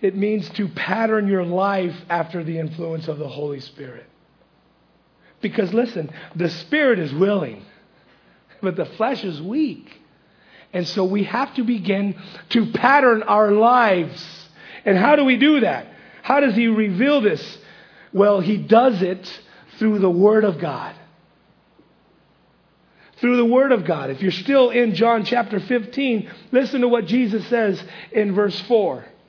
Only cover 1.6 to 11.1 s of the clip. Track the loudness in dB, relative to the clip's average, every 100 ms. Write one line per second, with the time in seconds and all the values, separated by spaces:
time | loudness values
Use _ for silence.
1.6 | 0 -2 -4 -8 -6 -4 -4 -6 -8 -6
2.6 | -8 -8 -8 -8 -8 -8 -10 -8 -10 -10
3.6 | -14 -18 -20 -20 -20 _ _ _ _ _
4.6 | _ _ _ _ _ _ _ _ -6 -4
5.6 | -2 -2 -2 -4 -10 -12 -16 -6 -6 -6
6.6 | -4 0 2 2 -2 0 0 0 -4 -12
7.6 | -20 _ _ _ _ _ _ _ _ -8
8.6 | -6 -4 -8 -4 -4 -4 -8 -10 -8 -4
9.6 | -4 -6 -18 -20 _ _ _ _ _ -20
10.6 | -10 -6 -4 -2 -2